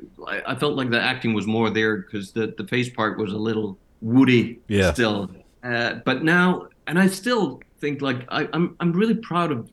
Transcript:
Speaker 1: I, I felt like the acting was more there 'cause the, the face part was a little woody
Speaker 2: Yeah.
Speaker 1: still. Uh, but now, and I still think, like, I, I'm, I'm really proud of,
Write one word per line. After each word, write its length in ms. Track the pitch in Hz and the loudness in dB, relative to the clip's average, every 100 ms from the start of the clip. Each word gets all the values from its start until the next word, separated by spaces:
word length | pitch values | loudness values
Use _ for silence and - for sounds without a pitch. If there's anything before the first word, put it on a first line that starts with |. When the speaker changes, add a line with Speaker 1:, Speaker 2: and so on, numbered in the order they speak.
| - - - | -14 -16 -10
Speaker 1:
I, 160 | 98 - | -8 -6
I 80 | 127 | -2
felt 200 | 151 143 | -2 0
like 160 | 127 | 0
the 100 | 117 | 0
acting 320 | 110 127 120 | 0 0 0
was 140 | 107 98 | 0 0
more 220 | 110 110 | 2 2
there 320 | 107 107 107 | 2 0 -2
'cause 280 | - 107 98 | -6 -10 -8
the, 200 | 113 110 - | -4 -4 -6
the 100 | 101 | -4
face 220 | 127 123 | -2 -2
part 280 | 123 107 98 | -2 -2 -2
was 140 | 107 | -4
a 40 | 107 | -2
little 420 | 110 110 104 95 _ - | -2 -2 -4 -8 _ -10
woody 580 | 113 123 131 120 - - - | 2 6 6 6 4 -4 -2
Speaker 2:
Yeah. 260 | 101 90 | 2 4
Speaker 1:
still. 380 | - 113 104 - - - _ | 4 0 0 -6 -12 -20 _
Uh, 320 | 123 117 117 117 131 | -6 -2 -2 -4 -2
but 180 | 131 | 0
now, 440 | 160 175 185 185 - _ - | 2 4 4 0 -6 _ -2
and 140 | 165 | 4
I 80 | 190 | 4
still 540 | 190 247 240 156 123 - - | 2 -2 0 0 -4 -18 -8
think, 220 | 147 139 | -6 -4
like, 240 | 139 123 - | -2 -4 -4
I, 180 | - 147 | -4 -2
I'm, 220 | 160 170 - | -2 -2 -2
I'm 120 | 170 | 0
really 240 | 170 226 226 | 2 2 0
proud 360 | - 175 165 | -2 -2 -2
of, 200 | 123 107 | -4 -6